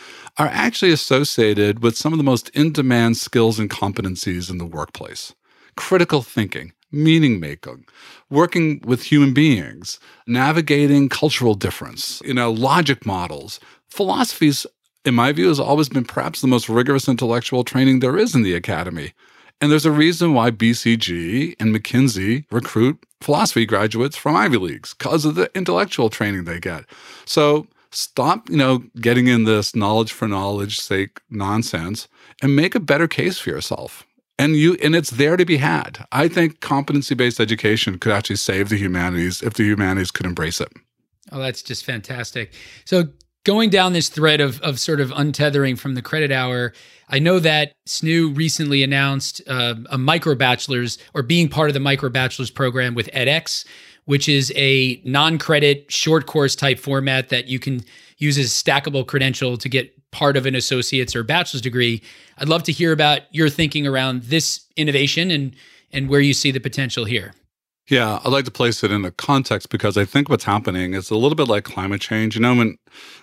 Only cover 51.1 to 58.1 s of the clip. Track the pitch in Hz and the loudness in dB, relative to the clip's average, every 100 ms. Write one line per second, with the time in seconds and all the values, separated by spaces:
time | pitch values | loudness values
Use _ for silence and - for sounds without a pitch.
51.1 | 147 120 170 160 151 151 143 139 135 135 | -6 0 2 2 2 0 0 0 0 -2
52.1 | 131 127 - 123 - 131 127 123 120 110 | -2 -2 -4 -8 -4 -2 -2 -2 -4 -4
53.1 | 135 123 160 - - - - - _ - | -2 0 0 -2 -8 -10 -18 -20 _ -2
54.1 | 143 147 143 123 143 135 135 131 127 127 | 0 2 2 0 0 2 2 0 -4 -2
55.1 | 139 160 160 - 151 147 143 - - 160 | 0 2 0 0 2 4 2 -2 -4 2
56.1 | 160 - 156 139 - 139 123 - 135 135 | 2 0 0 0 0 0 0 -2 -2 0
57.1 | 131 127 123 117 127 135 123 - - - | -2 -2 -4 -2 -6 -4 -6 -8 -18 -20